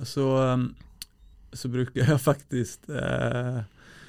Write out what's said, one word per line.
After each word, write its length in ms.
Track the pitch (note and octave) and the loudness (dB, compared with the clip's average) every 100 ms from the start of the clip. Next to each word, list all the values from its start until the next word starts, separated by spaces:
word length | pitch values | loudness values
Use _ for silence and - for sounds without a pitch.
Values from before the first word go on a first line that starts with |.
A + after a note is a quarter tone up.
så, 320 | C3 - C3+ C3 | -6 -2 2 4
ehm, 320 | C3 B2+ B2 - - - - _ - - - | 4 2 0 -6 -20 -20 -20 _ -20 -20 -18
så 160 | - B2+ | -8 -4
brukar 380 | B2 B2 B2 B2+ | -2 -2 2 4
jag 100 | D3 | 4
faktiskt, 680 | - C#3 - C3 A2+ - - | 4 0 -2 -4 -4 -8 -10
eh, 720 | D3 C3 B2+ A#2+ B2 B2 B2+ G#2+ - - - | -4 -2 0 0 -2 -4 -6 -8 -14 -20 -20